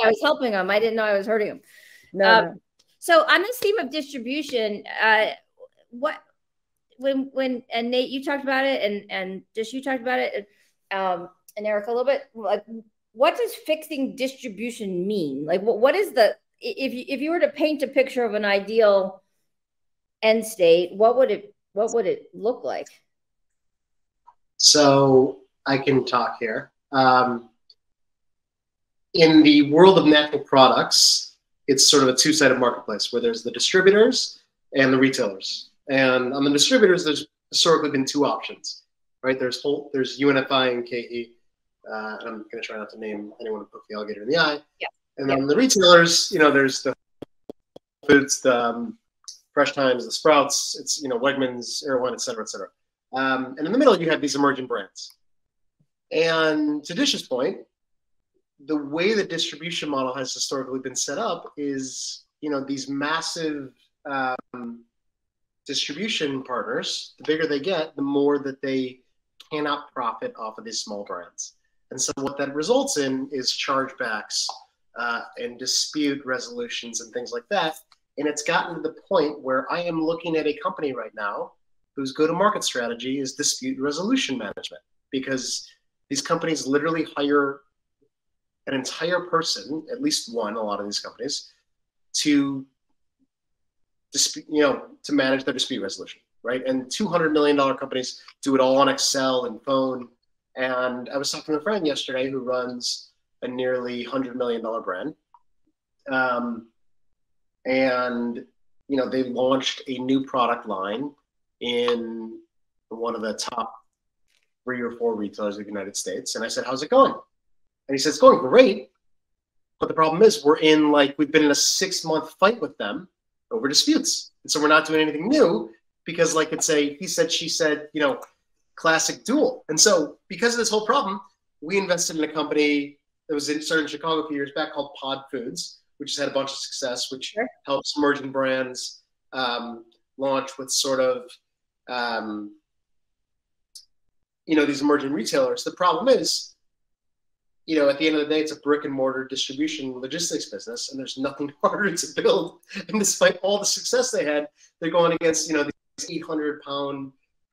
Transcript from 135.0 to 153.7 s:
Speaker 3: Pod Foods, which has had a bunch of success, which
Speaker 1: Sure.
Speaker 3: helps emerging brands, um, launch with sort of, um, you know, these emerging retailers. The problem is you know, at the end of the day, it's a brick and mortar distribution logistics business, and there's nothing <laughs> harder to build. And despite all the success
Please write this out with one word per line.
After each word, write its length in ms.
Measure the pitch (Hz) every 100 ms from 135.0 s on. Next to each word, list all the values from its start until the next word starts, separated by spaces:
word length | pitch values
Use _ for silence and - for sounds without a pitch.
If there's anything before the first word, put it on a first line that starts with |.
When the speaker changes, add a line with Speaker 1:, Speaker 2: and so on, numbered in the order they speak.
Speaker 3:
Pod 240 | 135 135 -
Foods, 500 | 135 120 170 - - _ -
which 140 | 135
has 60 | 143
had 100 | 139
a 60 |
bunch 160 | 135 131
of 60 | -
success, 540 | - - 135 123 -
which 200 | 131 -
Speaker 1:
Sure. 140 | 208 254 - -
Speaker 3:
helps 300 | 139 - -
emerging 360 | 147 139 135
brands, 680 | 135 135 131 127 127 - - _ _ _
um, 500 | 135 123 120 117 113 - _ _ -
launch 400 | 135 135 131 -
with 140 | 131
sort 300 | - 139 131
of, 300 | 127 123 120 - _ _ _ _ -
um, 640 | 123 120 113 110 107 104 104 _ _ _ _ _ _ _ _ _ _ _ - - _ _ _ _ _ -
you 100 | 151
know, 80 |
these 160 | 143 135
emerging 300 | 147 147 135
retailers. 520 | 151 - 151 127 120
The 80 | -
problem 360 | - 180 165 247
is 440 | 233 160 - - _ _ _ _ _ _ _ _ _ _ _ -
you 100 | 156
know, 120 | 143
at 100 | 139
the 80 | 156
end 100 | 151
of 60 | 147
the 80 |
day, 60 | 156
it's 120 | 156
a 80 | 151
brick 240 | 143 147
and 80 | 147
mortar 320 | 135 131 131
distribution 680 | 131 131 - 135 156 156 135
logistics 580 | 127 131 165 170 160 -
business, 400 | 101 113 117 -
and 80 | 135
there's 180 | 123 -
nothing 360 | 139 - 143 -
<laughs> 60 |
harder 340 | - 196 202 170
to 100 | - -
build. 360 | - 202 - - _ 196 -
And 100 | 214
despite 400 | 202 - 180 185
all 200 | 190 202
the 60 |
success 460 | 202